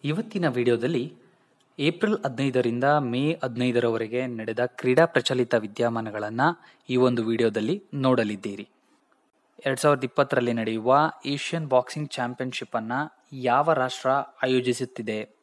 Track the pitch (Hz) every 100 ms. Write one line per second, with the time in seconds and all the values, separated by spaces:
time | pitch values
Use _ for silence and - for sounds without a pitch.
0 | - 175 226 202 165 123 120 117 123 160
1 | 139 - _ _ _ _ _ - 143 170
2 | 214 214 156 117 135 123 120 120 135 147
3 | 131 123 143 165 131 117 127 120 117 113
4 | 110 120 127 117 110 110 123 - 123 127
5 | 160 143 - 127 120 117 107 104 117 113
6 | 110 104 104 113 147 175 - _ - 127
7 | 127 123 110 117 117 107 110 196 - 143
8 | 131 123 107 101 104 98 101 _ _ _
9 | _ _ _ _ _ - - 131 151 143
10 | 127 - 139 131 120 117 110 110 113 139
11 | 156 - - 143 - 170 156 127 123 -
12 | 147 - 120 123 127 123 127 117 110 127
13 | 151 _ _ 135 123 123 151 151 127 -
14 | 131 139 - _ 131 127 127 123 127 -
15 | 110 107 110 _